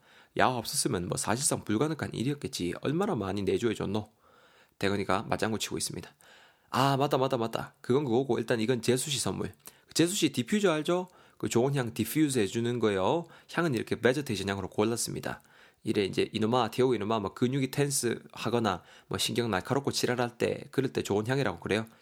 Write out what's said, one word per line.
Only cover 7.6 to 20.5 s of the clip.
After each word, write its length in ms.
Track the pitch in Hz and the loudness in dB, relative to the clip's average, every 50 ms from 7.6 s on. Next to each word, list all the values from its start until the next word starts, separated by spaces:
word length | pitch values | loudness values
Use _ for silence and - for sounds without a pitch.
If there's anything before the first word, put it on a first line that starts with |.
| 135 - - _ | -6 -6 -12 _
그건 240 | - - 123 120 110 | -2 0 2 2 2
그거고 340 | 120 110 120 139 135 117 113 | 2 2 2 2 2 0 -2
일단 220 | 117 113 127 113 | 0 0 0 0
이건 220 | 110 110 131 120 | 2 0 0 0
재수 280 | 110 - 120 131 - - | 2 2 2 2 0 -2
씨 100 | 139 120 | -2 -2
선물. 340 | - 101 95 92 92 92 - - _ - - _ _ _ - | -2 -2 -4 -4 -6 -8 -8 -12 _ -20 -20 _ _ _ 2
재수 200 | - 160 175 190 | 2 2 2 2
씨 200 | 208 175 147 - | 2 0 2 2
디퓨저 380 | - 120 - 214 214 202 185 | 0 -2 0 0 2 4 4
알죠? 360 | 160 151 151 165 175 180 180 - - - - - _ _ | 2 2 0 0 0 0 0 -4 -12 -20 -20 -20 _ _
그 100 | - 113 | -6 0
좋은 260 | - 117 117 143 139 | 2 4 4 4 2
향 180 | 143 123 117 107 | 0 -2 -4 -2
디퓨즈 440 | - 107 - - 151 156 147 131 127 | -2 -2 0 2 2 2 2 4 2
해주는 400 | 104 95 - 117 117 117 123 123 | 2 2 0 0 0 0 0 2
거예요. 480 | 110 107 101 95 92 104 139 170 170 - - - - _ - | 2 2 2 4 2 2 2 0 -2 -6 -14 -20 -20 _ -2
향은 220 | - 170 170 131 | 0 2 2 2
이렇게 260 | 107 - - 104 - | 0 0 -2 -4 2
베지테이션 480 | - 117 131 151 143 - 110 92 95 98 | 4 4 4 4 0 -2 -4 -2 -2 -2
향으로 180 | 98 98 92 - | -2 -2 -4 -6
골랐습니다. 760 | - - 107 110 117 110 - - 98 - - - - - - _ _ - - - _ _ _ | 0 0 2 2 2 -2 -4 -4 -6 -6 -6 -8 -8 -8 -12 _ _ -20 -20 -20 _ _ _
이래 180 | - 110 104 101 | -2 0 0 0
이제 260 | 92 95 - 95 - - | 0 2 0 0 0 0
이놈아, 380 | 104 107 107 120 127 120 107 | -2 0 2 2 2 2 0
태우 240 | - - 123 135 123 | 2 2 2 2 2
이놈아, 240 | 104 101 104 113 113 | 0 0 -2 -2 -2
뭐 160 | 101 92 - | -2 -4 -2
근육이 340 | - 123 123 131 143 131 131 | 0 0 0 2 0 -2 -2
텐스 500 | - - 143 143 139 - - 117 - - - - - | 0 0 0 0 0 0 0 -2 -2 -4 -8 -16 -14
하거나 480 | - - 113 107 120 113 104 92 85 - - - - - _ | -6 -4 0 0 2 2 2 0 -2 -6 -14 -20 -20 -12 _
뭐 120 | - 95 | -4 -2
신경 320 | - - 117 113 117 117 | -2 0 0 0 0 0
날카롭고 400 | 101 92 90 - 127 135 139 127 | 0 -2 0 0 -2 0 0 -2
지랄할 440 | - - - 139 123 120 123 117 - - | -2 0 0 0 0 0 0 -2 0 -2
때, 280 | 117 98 | -2 -2